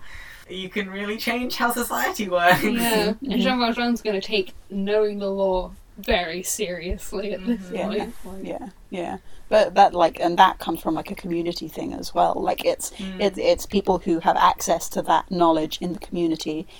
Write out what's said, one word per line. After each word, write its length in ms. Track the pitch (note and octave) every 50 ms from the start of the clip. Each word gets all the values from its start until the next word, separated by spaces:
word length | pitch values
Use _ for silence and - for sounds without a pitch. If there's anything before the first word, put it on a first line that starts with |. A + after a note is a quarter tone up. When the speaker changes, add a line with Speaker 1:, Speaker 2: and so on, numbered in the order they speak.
| - - - - - - - - - -
Speaker 1:
you 200 | F3+ F#3 F#3+ F3+
can 180 | - G#3+ G3 F#3+
really 260 | F#3 G3 G#3 G#3 G#3+ A3+
change 380 | - A#3+ A#3 B3 B3 B3 -
how 140 | - A#3+ A#3+
society 580 | A#3+ A#3+ A#3 - A#3 B3 B3+ F#4 F#4 - G#3 F#3+
works. 340 | F3 F3 F3 F3 F3+ - -
Speaker 2:
Yeah, 80 | G#3+ - - - A#3 A3+ G#3+ G#3 G#3 G#3+
Speaker 3:
Mm-hmm. 180 | - C4+ - F#3+
Speaker 2:
and 100 | B3 A#3
Jean 160 | B3+ B3+ B3
Valjean's 420 | A#3+ A3+ A#3 A#3+ A#3+ A#3+ A#3+ A3 -
gonna 180 | G#3+ G#3 F#3+ F#3+
take 320 | - A3+ G3+ F#3 - - - - -
knowing 480 | F#3+ G3 G3 G3 G#3 G#3+ G#3+ G#3 G#3 G3+
the 100 | G3+ G3
law 400 | G3 G3 F#3+ F#3+ F#3 F#3 F3+ F#3 - - - - - -
very 440 | G3 - A#3 G3 F3 E3 E3 F3+ F#3+
seriously 920 | - - - G#3+ E3+ F3+ F3 D#3+ F3+ - G3 - - G3 G3 G#3+ G3+ F#3
at 140 | F3+ F#3
this 140 | A#3+ A#3+ G3+
Speaker 1:
Mm-hmm. 140 | F#3+ F3+ -
Speaker 3:
Yeah, 120 | G3 F3 G3
Speaker 2:
point. 260 | G3 G#3 - A3+ A#3+ - -
Like 200 | F#3 F#3+ G3 G3
Speaker 3:
yeah, 240 | F#3 - - - F#3+ - - - -
yeah. 260 | - F#3 E3+ - - F#3 - - - - - -
But 260 | - G#3+ G3+ - F3+
that, 200 | F3+ G3+ F#3+ -
like, 240 | F3 E3+ D#3+ - -
and 180 | D#3 E3+ F3 F3+
that 200 | F#3+ F#3 - -
comes 220 | - - E3 E3
from, 140 | - - D#3+
like, 160 | D3+ D#3 -
a 40 | G3+
community 540 | - - F#3 E3+ E3+ E3+ E3+ E3+ - E3 D#3
thing 240 | - E3+ D#3+ - -
as 200 | - - - -
well. 200 | F3 F3 E3+ -
Like, 300 | - - F3+ - - -
it's, 260 | F3 D#3 - - - - -
Speaker 1:
Mm. 220 | G3 F#3+ F#3+ F#3
Speaker 3:
it's, 180 | G3+ G3 F#3+ G3+
it's 280 | - F3 F3 E3 -
people 320 | - - G3 F#3+ - F#3 F3
who 200 | - G3 E3+ E3
have 160 | - F#3 D3+
access 520 | - F3+ F3 - - - - E3+ E3+ - -
to 120 | - F#3+ E3
that 280 | E3+ E3 D#3 - -
knowledge 480 | F#3 F3 F3 E3 D#3+ D#3 D#3 D#3 - -
in 120 | - F3+ E3
the 60 | -
community, 680 | - - - F3 E3+ E3 D#3+ D#3+ - D#3+ D#3 D#3 - - -